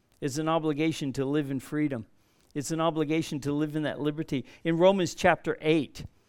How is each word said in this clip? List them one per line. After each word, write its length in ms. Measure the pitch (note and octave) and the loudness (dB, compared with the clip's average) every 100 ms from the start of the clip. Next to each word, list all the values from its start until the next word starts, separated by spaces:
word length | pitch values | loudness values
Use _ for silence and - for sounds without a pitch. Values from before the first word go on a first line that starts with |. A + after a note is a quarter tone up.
| _ _ | _ _
It's 200 | C#3+ C#3 | -6 -2
an 100 | D#3 | 0
obligation 640 | E3 D#3 C#3+ D#3+ D3 C#3+ | 0 0 0 0 -2 -4
to 120 | B2+ C3+ | -2 0
live 260 | D3+ C3+ | -2 -2
in 80 | C3+ | -6
freedom. 480 | - D3+ D3+ B2 - _ _ _ _ D3 | -4 -2 -2 -4 -10 _ _ _ _ -8
It's 160 | C3+ | -4
an 100 | D#3+ | 0
obligation 580 | E3 D#3 D3 D#3+ D#3 D3 | 0 0 0 0 -2 -4
to 120 | C#3 | -2
live 220 | D3 D3+ D#3 | 0 -2 -2
in 80 | |
that 180 | C#3+ - | -4 -2
liberty. 420 | D3 D3+ D#3 C3+ - - | -2 -2 -2 -4 -4 -6
In 140 | E3 E3 | -2 6
Romans 360 | F#3 G3 E3 | 6 6 0
chapter 460 | - F3+ D#3+ E3 - | 2 2 4 0 0
eight, 440 | D#3 D#3+ A#2 - - _ | 2 2 0 -8 -16 _